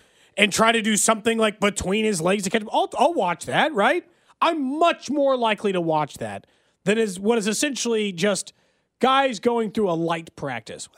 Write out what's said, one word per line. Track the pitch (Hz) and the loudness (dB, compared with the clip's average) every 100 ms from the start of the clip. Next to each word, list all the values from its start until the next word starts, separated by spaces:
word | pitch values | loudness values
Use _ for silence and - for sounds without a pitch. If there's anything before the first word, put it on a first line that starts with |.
| _ _ _ - | _ _ _ 0
and | 208 | 0
try | 185 226 | 4 4
to | 233 | 4
do | 214 208 | 2 2
something, | - 220 226 226 | 2 0 0 0
like, | 214 214 | 0 0
between | 202 202 175 214 | -2 -2 -2 0
his | 214 180 | 0 0
legs | 175 208 | 0 0
to | 190 | -2
catch | 226 | -4
him. | 214 | -2
I'll, | 294 381 - | -2 -2 2
I'll | 285 | 2
watch | 330 180 175 - | 2 -2 -2 -2
that, | 151 294 | 0 0
right? | 240 226 339 - _ _ _ | 2 2 0 -4 _ _ _
I'm | 302 330 262 302 | -2 0 -4 0
much | 339 - - | 0 0 -4
more | 285 277 254 | 0 0 2
likely | 226 208 208 | 0 0 -2
to | 180 | -2
watch | 165 156 147 - | 0 0 -2 -6
that | 110 98 - _ _ _ | -10 -10 -16 _ _ _
than | 196 220 | -2 0
is | 214 185 | -2 -2
what | 202 233 | 0 0
is | 196 | 0
essentially | - 294 240 240 220 208 | -2 -2 -2 -2 -2 -2
just | 170 202 190 - - _ _ _ _ | -2 -2 -2 -6 -18 _ _ _ _
guys | 254 269 269 196 | 2 4 2 0
going | 240 233 220 | 0 0 0
through | 220 196 | 0 0
a | |
light | 165 165 170 165 - | 0 0 -2 -6 -10
practice. | 143 117 - 85 - | -8 -8 -10 -14 -16